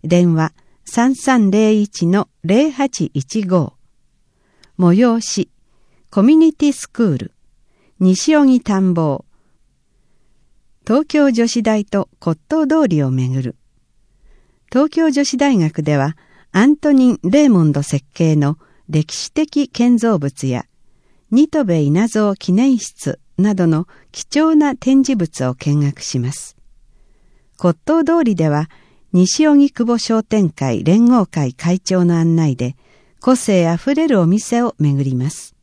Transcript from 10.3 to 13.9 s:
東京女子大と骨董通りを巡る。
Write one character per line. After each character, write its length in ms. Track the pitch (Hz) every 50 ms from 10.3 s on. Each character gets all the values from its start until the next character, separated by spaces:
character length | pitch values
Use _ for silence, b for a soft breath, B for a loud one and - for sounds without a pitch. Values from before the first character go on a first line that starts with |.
| _ _ _ _ _ _ _ _ _ _ _
東 200 | - 220 277 311
京 240 | _ - 302 285 277
女 160 | 240 226 233
子 160 | 233 - 240
大 220 | 214 220 220 214 208
と 240 | _ - 202 - _ _ _
骨 180 | - 170 160 _ _ _
董 340 | 302 320 311 269 311 320
通 60 | 302 214
り 140 | 175 151
を 80 | 143 131
巡 320 | 131 131 127 127 131 135
る。 140 | 127 123 - _ _ _ _ _ _ _